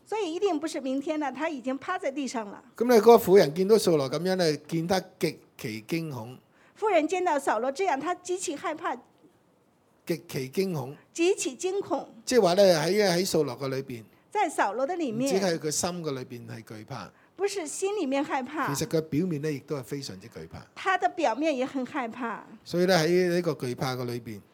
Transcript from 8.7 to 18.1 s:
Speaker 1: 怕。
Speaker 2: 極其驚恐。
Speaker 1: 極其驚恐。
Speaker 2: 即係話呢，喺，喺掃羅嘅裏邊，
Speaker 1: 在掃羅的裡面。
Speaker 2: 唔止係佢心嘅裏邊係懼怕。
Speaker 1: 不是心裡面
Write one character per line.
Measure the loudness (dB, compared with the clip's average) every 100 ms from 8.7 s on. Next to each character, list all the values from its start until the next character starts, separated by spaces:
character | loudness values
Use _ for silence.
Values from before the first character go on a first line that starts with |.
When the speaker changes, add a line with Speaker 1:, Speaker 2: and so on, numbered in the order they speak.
Speaker 1:
怕。 | -6 -6 -8 -12 _ _ _ _ _ _ _ _ _ -8
Speaker 2:
極 | -8 -6
其 | -8 -4
驚 | -2 -2
恐。 | -4 -8 -12 _
Speaker 1:
極 | -2 0
其 | 0 -4 -4
驚 | -4 -4
恐。 | -4 -6 -6 -10
Speaker 2:
即 | 2 4
係 |
話 | 6
呢， | 6 6 6
喺， | 2 2 4
喺 | 2 2
掃 | 2
羅 | 0 -2
嘅 | -4
裏 | -4
邊， | -6 -12 -14 _ _
Speaker 1:
在 | -2 0
掃 | 0 0
羅 | 0 -2
的 |
裡 | -2 -2
面。 | -2 0
Speaker 2:
唔 | 2
止 |
係 | 2 0
佢 | -2
心 | -2 -2 -4
嘅 | -6
裏 | -6
邊 | -8 -12 -12
係 | -14
懼 | -14 -16 -12
怕。 | -12 -14 -18 _
Speaker 1:
不 | -6 -4
是 | -4 -8
心 | -4 -4
裡 | -2
面 | -2